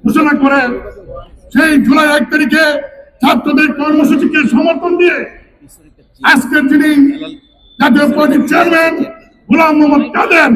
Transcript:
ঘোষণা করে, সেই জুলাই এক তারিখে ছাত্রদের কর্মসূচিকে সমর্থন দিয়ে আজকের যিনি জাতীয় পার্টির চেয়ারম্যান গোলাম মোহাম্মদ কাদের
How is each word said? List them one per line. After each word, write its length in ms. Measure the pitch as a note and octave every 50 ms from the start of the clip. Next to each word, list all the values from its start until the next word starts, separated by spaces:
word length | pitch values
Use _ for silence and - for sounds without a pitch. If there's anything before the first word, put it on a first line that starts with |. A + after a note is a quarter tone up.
| -
ঘোষণা 280 | A#3 - D#4 D4+ D4 D4 -
করে, 200 | C4+ C4+ C#4 C#4 B3+ A#3+ - - - - - - - - - - - - - - _ -
সেই 200 | - B3 D#4+ D#4+ D4+ B3 G#3
জুলাই 220 | G#3+ C#4 D#4 D4+ D4 D4
এক 80 | D4+ - -
তারিখে 320 | D4+ D4+ D4+ A#3+ - D#4 D#4+ D4+ D4 C#4+ - - - - - _ _ _
ছাত্রদের 480 | B3 C#4+ - - - D4+ - C4 D4+ C#4+ - C#4
কর্মসূচিকে 600 | C#4+ D#4 D4+ - C#4 - - - - - - D#4 C#4+ G#3 -
সমর্থন 380 | C4+ D#4+ E4+ E4 - F4 F4+ F4 F4
দিয়ে 160 | F4 E4+ - - - - - - _ _ _ _ _ - - _ _ _ _ _ _ _ _ _
আজকের 440 | C4+ - C#4+ - - - - D4+ C#4+ -
যিনি 200 | D#4 D4 D4+ D4+ D4+ C#4+ C#4 C#4+ C#4+ - - - - - _ _ _ _ _ _ _ -
জাতীয় 280 | C4 D4+ - D4 D4 C#4+ -
পার্টির 260 | D4 D4+ D4 - D4 - -
চেয়ারম্যান 440 | D#4 F4 E4+ E4+ E4+ D#4+ E4 E4 E4 - - - - - - _ _ _ _ -
গোলাম 240 | B3 E4 D#4+ D#4+ D4+ D4+
মোহাম্মদ 260 | D4+ D4 D4 B3+ A3+ - -
কাদের 360 | - - - - E4 D4 B3 A3+